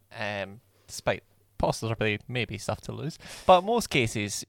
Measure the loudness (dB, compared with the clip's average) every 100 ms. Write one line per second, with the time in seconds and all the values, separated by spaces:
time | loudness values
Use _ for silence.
0 | _ -8 -6 -4 -6 -10 -20 _ -18 -6
1 | -2 -4 -6 _ _ -2 -2 0 -4 -2
2 | 0 -2 -4 -6 -4 -6 -4 -6 -6 -8
3 | -8 -10 -14 0 8 8 8 0 2 2
4 | 2 0 -4 -6